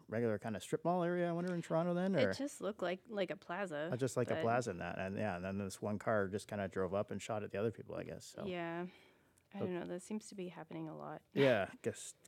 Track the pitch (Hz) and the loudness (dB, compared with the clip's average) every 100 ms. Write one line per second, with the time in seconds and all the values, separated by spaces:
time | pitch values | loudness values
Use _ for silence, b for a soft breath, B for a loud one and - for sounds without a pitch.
0 | - 107 117 104 117 101 - 156 165 180 | -4 2 4 2 0 -4 0 0 2 4
1 | 170 175 175 170 180 175 - 165 175 175 | 4 4 2 2 0 -2 2 4 4 4
2 | 185 180 104 95 277 - 185 214 175 185 | 4 6 4 2 -4 -4 -6 -2 -2 -2
3 | - 214 185 160 - 175 196 147 156 120 | -4 -2 0 -2 -6 -4 -2 -2 -2 0
4 | 127 - 120 - 113 120 117 87 87 - | 2 2 2 2 4 4 2 -2 -4 -2
5 | 95 104 107 87 92 98 98 - 107 104 | -2 -2 -2 -2 -2 -2 -4 -4 -2 -2
6 | - 110 98 101 - 104 98 98 92 98 | 2 4 4 0 -4 -2 -2 0 0 0
7 | 101 101 - 110 104 101 113 104 104 87 | -2 -4 -4 -4 -2 0 0 -2 -6 -8
8 | 87 - - - 202 175 170 170 180 b | -6 -8 -10 -6 -4 -2 -4 -4 -6 b
9 | b b b b _ 202 196 175 180 180 | b b b b _ -4 -2 -2 -4 -6
10 | - 214 - 202 180 170 160 165 160 151 | -6 -8 -8 -8 -8 -8 -10 -8 -8 -8
11 | 147 151 - - 139 113 92 - 117 - | -10 -10 -4 4 6 6 2 -4 -6 -6
12 | - - | -8 -14